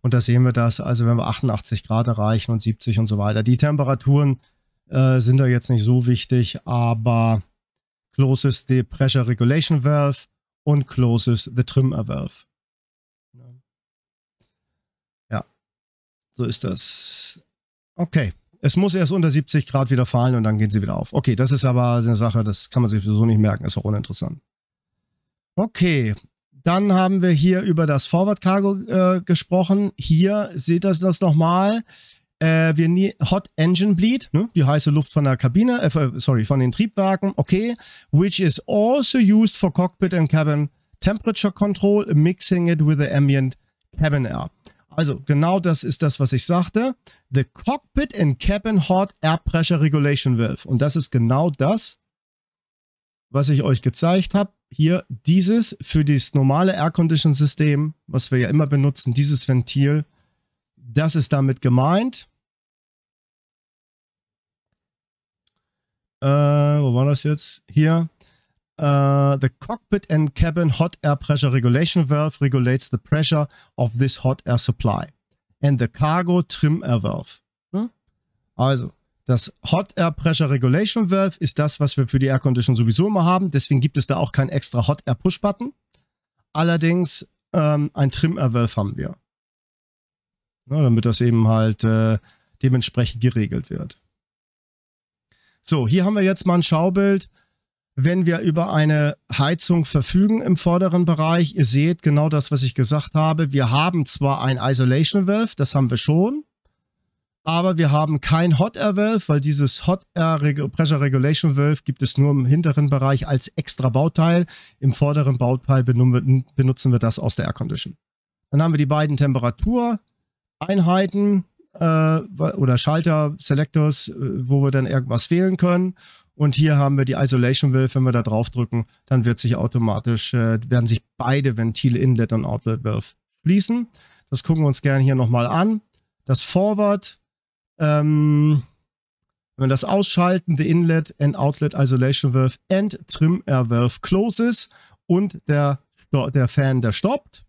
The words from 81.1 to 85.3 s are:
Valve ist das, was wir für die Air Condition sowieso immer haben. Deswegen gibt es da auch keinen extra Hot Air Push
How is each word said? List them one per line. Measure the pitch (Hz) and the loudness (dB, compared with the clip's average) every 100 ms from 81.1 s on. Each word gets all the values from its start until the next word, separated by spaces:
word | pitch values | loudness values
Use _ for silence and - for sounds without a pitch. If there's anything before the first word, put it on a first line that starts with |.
Valve | 196 196 - | 0 -2 -2
ist | 147 - | -4 -2
das, | 147 - | -2 0
was | 147 - | -2 0
wir | 127 | 0
für | 151 | 0
die | 135 | 0
Air | 131 | 0
Condition | 139 123 120 117 | 0 0 0 2
sowieso | 113 107 196 | 2 2 0
immer | 202 | 2
haben. | 170 185 190 | 2 2 0
Deswegen | 139 - 139 | -2 0 0
gibt | 143 143 | 0 -2
es | - | -4
da | - | -2
auch | 110 | -2
keinen | - 135 | -2 -2
extra | 135 - 123 110 | -2 -2 -2 -2
Hot | 147 - | -2 -4
Air | |
Push | 123 185 | -2 -2